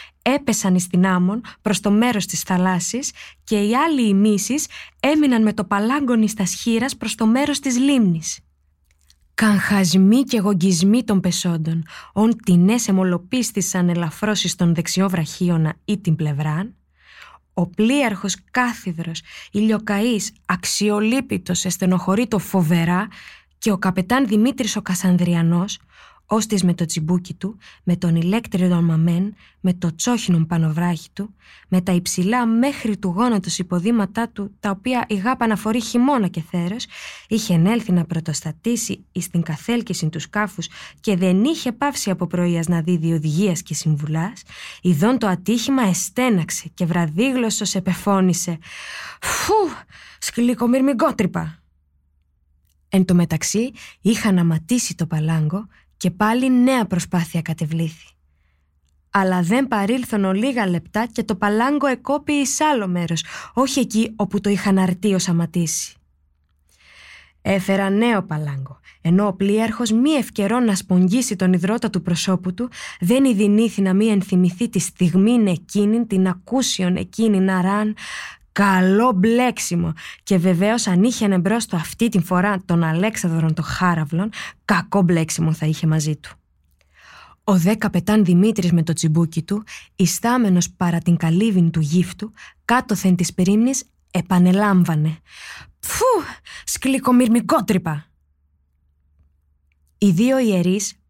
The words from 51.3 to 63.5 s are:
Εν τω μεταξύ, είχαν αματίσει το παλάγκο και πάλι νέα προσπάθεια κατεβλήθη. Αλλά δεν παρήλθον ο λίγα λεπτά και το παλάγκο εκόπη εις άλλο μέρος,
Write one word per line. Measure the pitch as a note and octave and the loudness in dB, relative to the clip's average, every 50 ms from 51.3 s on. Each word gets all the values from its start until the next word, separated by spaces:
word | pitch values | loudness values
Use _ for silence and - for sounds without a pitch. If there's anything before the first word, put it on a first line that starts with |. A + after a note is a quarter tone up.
| - F3 E3 D#3 D#3 - _ _ _ _ _ _ _ _ _ _ _ _ _ _ _ _ _ _ _ _ _ _ _ _ _ _ | -2 -4 -6 -8 -10 -14 _ _ _ _ _ _ _ _ _ _ _ _ _ _ _ _ _ _ _ _ _ _ _ _ _ _
Εν | - F#3+ F#3 | 0 2 2
τω | F3+ F#3 | 4 4
μεταξύ, | F3 E3+ D#3+ - D#3 - - - G3+ A#3 C4 A#3+ - - - - _ | 2 2 2 0 -4 -4 -4 -2 -2 -4 -4 -6 -12 -20 -20 -16 _
είχαν | - F#3+ A#3 A3+ - A3+ F#3+ F#3 | 0 0 0 2 2 2 2 4
αματίσει | E3+ E3+ E3 D#3+ D#3+ - B3 B3 A#3 - - | 4 2 0 0 -2 -2 -2 -2 -2 -4 -6
το | - F3 | -6 -6
παλάγκο | D#3+ - D#3 D#3 D#3 E3 D#3+ D#3 D3+ D#3+ G3 A3+ - _ _ _ _ _ | -4 -2 -2 -2 0 0 0 0 0 -2 -4 -6 -10 _ _ _ _ _
και | - - F#3 | -6 -4 -4
πάλι | F3 F#3 G#3+ G#3+ A3+ B3 B3+ C4 | -2 0 0 0 2 2 2 2
νέα | B3+ B3 B3 B3+ C4+ B3+ A3 | 4 4 4 4 4 2 0
προσπάθεια | - - F3 E3+ - - F3 E3 D#3+ - E3+ D#3 | 0 -2 -4 -2 -2 -2 -2 -2 -2 -4 -4 -4
κατεβλήθη. | - D#3+ D#3+ E3 D3 D#3+ E3 E3 D#3+ D#3+ - - - _ _ _ _ _ _ _ _ _ _ _ _ _ _ _ _ _ _ _ _ | -4 -4 -4 -4 -4 -2 -2 -4 -4 -6 -10 -18 -20 _ _ _ _ _ _ _ _ _ _ _ _ _ _ _ _ _ _ _ _
Αλλά | - G3+ G3 F#3+ F#3 F3+ F3+ | -2 0 0 2 0 0 0
δεν | E3 G#3+ B3+ C#4 - | 0 0 0 0 0
παρήλθον | A#3 G#3+ G3 G3 A#3+ C4 B3 - - G#3 G3 | 0 0 0 0 0 -2 -4 -4 -2 -2 0
ο | F#3+ F#3+ | 0 0
λίγα | G3 A3 C4+ C4+ B3 G#3+ | 0 0 -2 0 -2 -2
λεπτά | F#3+ F3 E3+ D#3+ - - G#3 A3+ | -2 -2 -2 -4 -6 -4 -4 -4
και | A#3+ - - A3+ | -4 -4 -6 -6
το | - A3 | -4 -4
παλάγκο | F3+ - G3+ G#3 G#3+ A#3 C4+ D4 D4 B3+ | -2 -2 0 0 2 0 0 0 0 0
εκόπη | C#4 B3+ - - - C#4 D4 C#4+ - D4 | 0 -2 -2 -4 -4 -4 -4 -2 -2 -2
εις | D4 C#4 A#3+ - - | -2 -2 -2 -2 0
άλλο | D#4 D4+ D4 B3 G#3 F#3 | 0 0 0 0 -2 -2
μέρος, | F3+ F3 F3 D#3 E3+ D#3+ - - - - - - | -2 -2 -2 -2 -4 -6 -6 -8 -12 -16 -18 -6